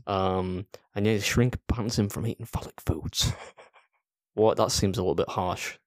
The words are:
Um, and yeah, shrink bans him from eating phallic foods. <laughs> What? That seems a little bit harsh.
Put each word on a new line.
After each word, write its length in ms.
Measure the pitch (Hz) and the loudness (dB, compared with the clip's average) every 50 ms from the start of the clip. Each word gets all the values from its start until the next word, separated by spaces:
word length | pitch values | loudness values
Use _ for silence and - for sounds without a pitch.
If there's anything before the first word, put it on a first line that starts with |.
| - | -4
Um, 600 | - 101 95 95 95 92 92 92 92 92 92 98 _ - - _ _ - | -2 0 2 2 2 0 0 -2 -2 -4 -6 -8 _ -16 -20 _ _ -4
and 100 | 104 101 | 0 2
yeah, 140 | 110 110 101 | 2 2 2
shrink 400 | 104 - - 120 120 127 - - - | 0 2 4 4 4 4 2 -4 -2
bans 320 | - - 120 104 113 - - | -2 -2 -2 0 -2 0 0
him 100 | 104 101 | 0 0
from 180 | - - 107 113 | 0 -4 -4 -4
eating 180 | - - 113 | -4 -6 -10
phallic 340 | - - - - - - - | -8 -8 -8 -8 -8 -16 -8
foods. 520 | - - - 78 - - - - - - - - | -4 -4 -4 -4 -4 -8 -4 -2 -2 -2 -2 -4
<laughs> 40 | - - _ - - _ _ - _ _ _ _ _ _ _ _ _ _ - | -10 -20 _ -20 -20 _ _ -20 _ _ _ _ _ _ _ _ _ _ 0
What? 200 | 104 110 110 - | 4 4 4 6
That 160 | - 110 - | 4 2 2
seems 260 | - - 107 98 92 117 | 2 2 0 0 0 0
a 20 | |
little 140 | 90 90 78 | 0 0 2
bit 140 | 87 - - | 0 0 -2
harsh. 500 | - - 90 90 - - - - - - _ | -2 -2 -2 -2 -2 -4 -6 -10 -12 -14 _